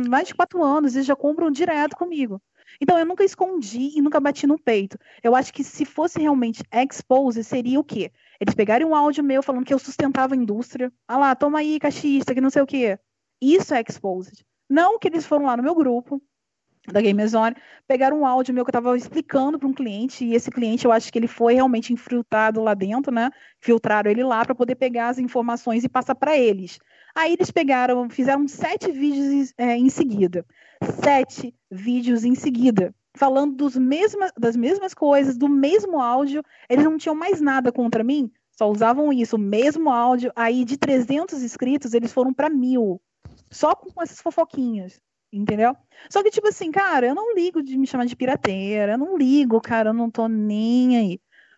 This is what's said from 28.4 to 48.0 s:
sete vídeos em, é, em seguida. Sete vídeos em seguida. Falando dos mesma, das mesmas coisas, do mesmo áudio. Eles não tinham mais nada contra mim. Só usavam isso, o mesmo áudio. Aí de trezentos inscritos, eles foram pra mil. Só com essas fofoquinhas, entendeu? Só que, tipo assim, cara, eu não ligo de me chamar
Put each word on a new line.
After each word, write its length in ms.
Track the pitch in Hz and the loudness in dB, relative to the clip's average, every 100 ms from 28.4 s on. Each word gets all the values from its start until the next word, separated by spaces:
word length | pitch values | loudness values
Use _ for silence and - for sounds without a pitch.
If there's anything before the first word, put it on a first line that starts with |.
| 285 | 0
sete 460 | - 320 403 415 | -4 -6 -4 -4
vídeos 340 | 277 294 277 277 277 269 - | -2 -2 0 0 0 -2 -2
em, 60 | |
é, 120 | 247 240 | -2 4
em 120 | 254 | 2
seguida. 560 | - 285 208 180 180 - _ _ _ - - | 2 -2 2 0 0 -8 _ _ _ -8 0
Sete 520 | 294 277 262 - 247 - _ | 2 4 2 -6 -14 -14 _
vídeos 540 | 185 214 247 240 240 | -10 -4 -2 0 0
em 100 | 233 | 2
seguida. 600 | 262 311 240 254 208 180 - _ - | 0 0 2 2 4 0 -6 _ 0
Falando 400 | 277 269 294 262 | 2 4 0 0
dos 180 | 285 254 | -2 0
mesma, 540 | 254 294 415 403 381 - | 0 2 0 0 -6 -2
das 160 | 233 | -2
mesmas 380 | 233 240 392 381 | 0 0 0 -4
coisas, 460 | - 294 285 269 247 | -2 4 4 4 0
do 100 | 285 | 2
mesmo 520 | 285 277 403 403 311 | 4 4 2 2 -2
áudio. 440 | 240 254 285 294 - _ _ | 0 0 0 -4 -8 _ _
Eles 160 | 254 | 2
não 140 | 311 311 | 2 0
tinham 160 | 320 | -4
mais 260 | 311 349 359 | -4 -2 0
nada 320 | 285 269 247 | 2 2 0
contra 320 | 247 233 233 | 0 -2 0
mim. 260 | 226 294 233 _ _ | 0 0 -2 _ _
Só 180 | _ 214 | _ 0
usavam 400 | 208 220 262 302 | 2 2 2 2
isso, 240 | 262 226 226 | 0 0 -2
o 20 | |
mesmo 520 | 202 208 277 302 311 | 0 2 2 2 0
áudio. 400 | 240 240 254 247 - | 2 2 2 -2 -2
Aí 280 | 226 247 | 0 0
de 120 | 240 277 | -2 -2
trezentos 640 | - 269 240 277 370 294 | 0 0 0 -2 -4 -8
inscritos, 520 | 247 - 254 277 254 | -10 -6 -2 -2 0
eles 180 | 233 233 | -2 0
foram 220 | - 254 | -2 -2
pra 160 | 262 302 | 0 0
mil. 500 | 294 254 254 214 180 _ _ - - _ | 0 0 0 0 -4 _ _ -20 -20 _
Só 240 | - 302 | -2 0
com 280 | 370 381 - | 0 -4 -10
essas 180 | 339 - | -10 -6
fofoquinhas, 800 | 339 320 330 - 247 214 185 _ _ _ _ | -6 -2 -4 -2 -4 -6 -10 _ _ _ _
entendeu? 420 | 202 208 208 233 269 _ _ - | -6 -4 2 0 0 _ _ -4
Só 120 | 392 | 0
que, 80 | 415 | 2
tipo 180 | 427 415 | 2 -2
assim, 220 | - 349 | -2 -4
cara, 360 | 381 392 294 247 | 0 2 2 0
eu 80 | |
não 200 | 302 440 | 0 -2
ligo 280 | 415 339 330 | -2 -2 -2
de 160 | 269 262 | -4 -2
me 80 | 269 | -2
chamar 180 | 262 | -2